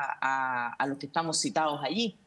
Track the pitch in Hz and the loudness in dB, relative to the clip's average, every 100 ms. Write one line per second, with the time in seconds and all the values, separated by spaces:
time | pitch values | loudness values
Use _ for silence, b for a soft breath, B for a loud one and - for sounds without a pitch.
0 | 135 - 131 135 131 123 120 - 135 139 | -2 -2 0 2 0 0 -2 -2 -2 -2
1 | 139 165 165 156 147 165 156 143 135 190 | -2 -2 0 0 0 2 2 2 0 0
2 | 233 - | 0 -4